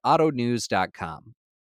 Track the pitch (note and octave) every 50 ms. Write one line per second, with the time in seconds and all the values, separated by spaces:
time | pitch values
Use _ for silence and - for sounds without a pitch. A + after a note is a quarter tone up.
0 | - B2+ D3+ E3 D#3+ D#3+ C#3 A#2+ A#2+ A#2+ A#2+ A2+ - - A2 F#2+ F#2 F2+ - -
1 | F#2 E2 D#2 C#2+ - - - _ _ _ _ _